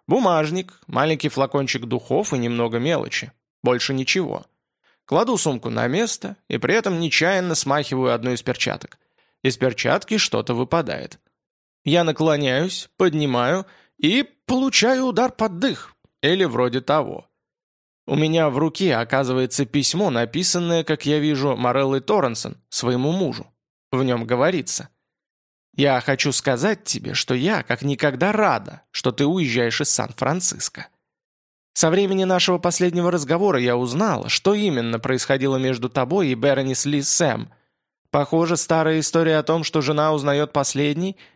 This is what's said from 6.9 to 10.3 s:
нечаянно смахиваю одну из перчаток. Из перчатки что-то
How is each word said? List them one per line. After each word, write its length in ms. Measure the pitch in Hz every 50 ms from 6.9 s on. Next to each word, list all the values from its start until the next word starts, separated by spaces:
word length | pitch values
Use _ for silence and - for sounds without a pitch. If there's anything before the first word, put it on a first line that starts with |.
| 180 165
нечаянно 560 | 170 156 - - 156 175 196 185 180 180 160
смахиваю 580 | - - 135 139 147 139 - 135 131 127 123 120
одну 160 | 117 113 127
из 120 | 123 117
перчаток. 540 | - 131 123 - - - - - - - - _ _ _ _ _ _ _ _ _
Из 140 | - 131 123
перчатки 640 | - 127 131 113 - - 120 147 196 - - 220 208
что-то 360 | - -